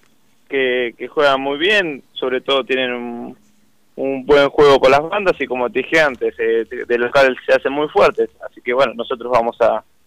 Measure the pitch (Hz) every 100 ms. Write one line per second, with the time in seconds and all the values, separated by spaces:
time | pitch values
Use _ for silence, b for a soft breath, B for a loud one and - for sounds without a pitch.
0 | _ _ _ _ - 139 131 123 120 -
1 | 123 - 147 135 139 143 180 214 170 131
2 | - - 131 127 131 139 120 131 127 123
3 | 120 120 123 127 _ _ _ _ _ -
4 | 135 135 131 147 143 - 147 135 131 139
5 | 160 208 185 - 127 127 123 127 127 160
6 | 151 120 117 - 113 113 113 123 117 120
7 | 120 143 135 123 - 131 131 139 151 202
8 | 175 117 113 _ - - - 123 131 117
9 | 117 127 120 123 117 - 117 110 - _